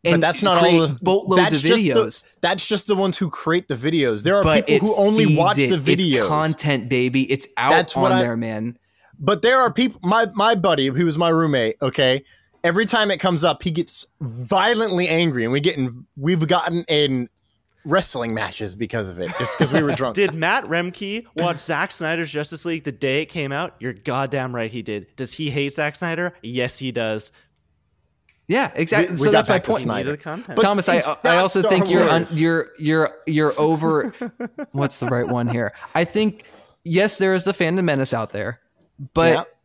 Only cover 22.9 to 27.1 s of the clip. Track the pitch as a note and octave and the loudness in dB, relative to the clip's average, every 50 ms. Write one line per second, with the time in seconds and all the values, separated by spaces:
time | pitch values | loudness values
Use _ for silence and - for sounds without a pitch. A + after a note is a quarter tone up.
22.9 | A#2+ G2+ D3 C3+ C3 D3 D#3+ - - F3 C#3+ C3+ C#3 D3 F3 - _ _ A2+ B2+ | -6 -4 -2 -2 0 -2 -4 -4 -8 -8 -6 -6 -6 -6 -6 -8 _ _ -10 -10
23.9 | G#2+ - _ C#3+ B2 C3 C#3 B2+ C3+ C#3 B2+ B2+ B2 A#2+ A2+ A2 A2+ A#2+ G2+ A2+ | -10 -8 _ -4 -4 -4 -4 -2 -4 -4 -4 -4 -6 -6 -6 -6 -8 -10 -8 -8
24.9 | G#2+ G#2 F#2+ _ _ - C3 A#2 - - D#3 D3 B2 D3 C#3+ C#3 C#3 - D3+ D3 | -8 -8 -10 _ _ -10 -10 -10 -8 -6 -6 -4 -2 -4 -4 -4 -4 -4 -6 -6
25.9 | D3 - F3+ E3+ E3 D#3+ F3 F3+ F3 - - A#2 B2 B2+ B2 B2 - - C3 B2+ | -6 -6 -6 -6 -4 -4 -6 -6 -8 -10 -14 -8 -4 -4 -4 -4 -4 -6 -8 -6
26.9 | A#2+ A#2+ A2+ A2 | -4 -4 -4 -4